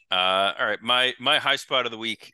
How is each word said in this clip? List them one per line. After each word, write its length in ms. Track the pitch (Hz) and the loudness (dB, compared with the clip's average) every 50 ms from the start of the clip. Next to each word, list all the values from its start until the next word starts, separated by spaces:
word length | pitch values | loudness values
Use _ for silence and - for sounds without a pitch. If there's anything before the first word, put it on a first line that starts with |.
| _ _ | _ _
Uh, 440 | 95 90 90 92 95 95 98 98 - - | -2 0 2 2 2 2 2 2 0 -2
all 60 | 127 | -2
right, 160 | 107 104 - | -2 -2 -4
my, 320 | 110 117 123 123 127 127 - - | -2 0 2 2 2 0 -2 -2
my 180 | 123 139 151 139 | 0 0 0 2
high 180 | - 139 139 | 2 0 0
spot 280 | 135 - - 143 131 123 | -2 -2 -2 -2 -2 -2
of 80 | 117 | -2
the 60 | 113 110 | -6 -8
week, 340 | 113 113 104 - - - | -8 -8 -8 -10 -12 -16